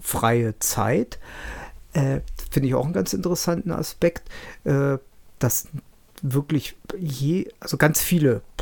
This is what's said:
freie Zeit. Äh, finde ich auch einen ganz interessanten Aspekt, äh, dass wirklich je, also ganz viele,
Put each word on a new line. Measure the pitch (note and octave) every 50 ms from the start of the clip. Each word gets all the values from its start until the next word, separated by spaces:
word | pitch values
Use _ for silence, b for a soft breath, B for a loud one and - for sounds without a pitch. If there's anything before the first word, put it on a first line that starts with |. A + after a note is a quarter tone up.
freie | - - - A#2 - A2+ A#2+ A#2+ A#2 A2+ A2 -
Zeit. | - - - - G2+ G#2+ B2+ F#3 A#3 - - - B B B B B B B B B B B B - - -
Äh, | D#3 C#3 C3+ C3+ - - - - - - -
finde | - D3 C3+ C3
ich | B2+
auch | B2 B2
einen | D3+ F3+
ganz | G3 F#3+ - -
interessanten | G3 F3+ F3 F3 E3+ - - E3+ E3+ - F3+
Aspekt, | D#3+ - D#3 - - - - - - - - - B B B B B B B
äh, | - C#3+ C#3 C#3 C#3 C#3 C3 - - - - - - - -
dass | - B2 - - - - - C#3 - - - _ _ _ _ - -
wirklich | C#3 B2+ C#3+ C#3+ D3 D#3+ C#3+ - - - - - - - F#3+
je, | F#3 D#3 C3+ B2+ C3+ C#3+ E3 F#3 - - - -
also | - - -
ganz | C#3+ D3+ D#3 D#3 -
viele, | - - F3 F3 D3+ C3+ A#2 G#2+ - - - -